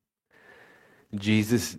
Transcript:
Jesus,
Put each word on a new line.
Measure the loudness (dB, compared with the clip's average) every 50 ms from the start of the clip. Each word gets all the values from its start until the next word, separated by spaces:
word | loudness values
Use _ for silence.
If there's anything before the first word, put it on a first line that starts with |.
| _ _ _ _ _ _ _ _ _ -20 -20 -20 -20 -20 -20 _ _ _ _ _ _ _ -12
Jesus, | -4 0 2 2 2 2 2 0 0 0 -2 -8